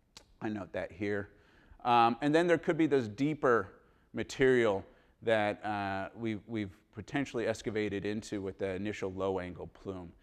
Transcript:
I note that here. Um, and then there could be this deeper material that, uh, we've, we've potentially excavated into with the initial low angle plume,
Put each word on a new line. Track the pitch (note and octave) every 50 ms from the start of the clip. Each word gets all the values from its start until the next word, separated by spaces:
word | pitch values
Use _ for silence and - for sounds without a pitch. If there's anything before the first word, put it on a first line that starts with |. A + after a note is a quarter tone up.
| _ _ _ - _ _ _ - -
I | A2
note | G#2+ G#2 F#2 E2+ -
that | F#2 E2+ - -
here. | E2+ G#2 G2+ G#2 G2+ G2+ - - _ _ _ _ _ _ - - - -
Um, | A#2+ A#2+ A#2+ A#2 A#2 A#2+ -
and | D3 D3 D3+
then | D#3+ F3
there | F3 E3+ D3
could | - - E3+
be | D3 D#3+
this | D3 C#3+ C3+ A#2+ G#2+
deeper | G#2 G#2 C#3 D3+ D3+ C#3+ - C3+ A#2+ A2 F#2+ F2+ - - _ _ _ _ _ _ -
material | A#2 G#2+ - - - C3+ C3 B2+ B2 A#2 G#2+ G2 G2 G2 - - _ _ _ _ _ G#2+
that, | A2+ A2+ G#2+ G#2 G#2 G2+ - -
uh, | G#2+ G#2+ G2+ G2+ G2 G2 G2 F#2+ - -
we've, | G#2+ A#2 A2+ A2 G2+ -
we've | - A#2 A2 G#2 F#2 - - _ _ -
potentially | - G2 - - C#3+ C3+ - - A#2+ G#2+
excavated | G#2+ A2 - - B2 G2+ G#2+ G#2+ G#2 G2 G2+ -
into | G#2 G#2+ G#2+ - - G#2+ G#2 F#2+
with | G2 F#2+ -
the | G2+ G2
initial | F#2 F#2+ G2+ G#2+ G2+ - - F#2+ F#2
low | F#2+ F#2 G2 F#2+ F#2+
angle | F2+ F2+ F2 - F2 F2
plume, | _ - - G2+ F#2+ F2+ F2 E2+ - _